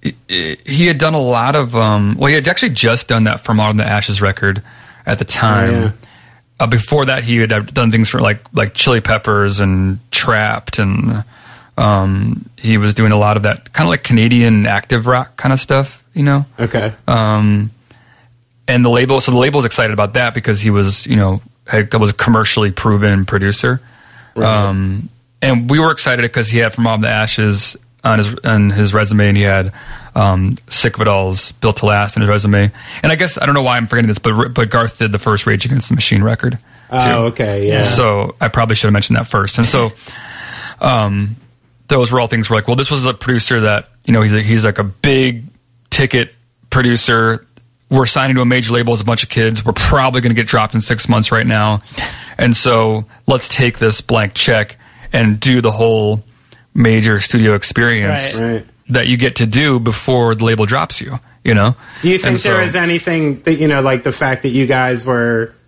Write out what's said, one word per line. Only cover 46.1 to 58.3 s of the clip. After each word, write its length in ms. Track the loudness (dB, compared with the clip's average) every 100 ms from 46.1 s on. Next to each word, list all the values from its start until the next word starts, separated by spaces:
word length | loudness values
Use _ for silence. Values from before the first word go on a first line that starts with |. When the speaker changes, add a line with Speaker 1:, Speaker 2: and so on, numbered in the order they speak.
| 0 -4 _ _ _ _
Speaker 1:
producer. 760 | 0 0 0 0 0 0 -2 _ _ _ _ _
We're 160 | 0 2
signing 280 | 0 0 2
to 60 |
a 40 | 2
major 260 | 0 0
label 200 | -2 0
as 80 | -2
a 40 |
bunch 180 | 0 -2
of 60 | -2
kids. 360 | 0 0 0
We're 80 | -4
probably 480 | -2 2 2 2 0
gonna 140 | 0
get 120 | 0 0
dropped 280 | 0 0
in 60 | -2
six 280 | -2 -2 0
months 220 | 0 2
right 140 | 0 0
now. 360 | 0 0 -2 -6 -10 -10 -10 -18 -2
And 180 | 0 2
so 480 | 2 2 2 -2 -6 -8 -2
let's 220 | 0 0
take 300 | 0 -2 2
this 220 | 0 0
blank 340 | 0 -2 -2
check 420 | -2 0 0 0 -8 -20 -20 -6
and 260 | 0 2 2
do 220 | 2 2
the 100 | 2
whole 540 | 2 2 2 0 -2 -6 _ _ _ _
major 460 | 2 4 4 2 0
studio 340 | 0 2 2
experience 800 | 2 0 0 0 0 -2 -2 -2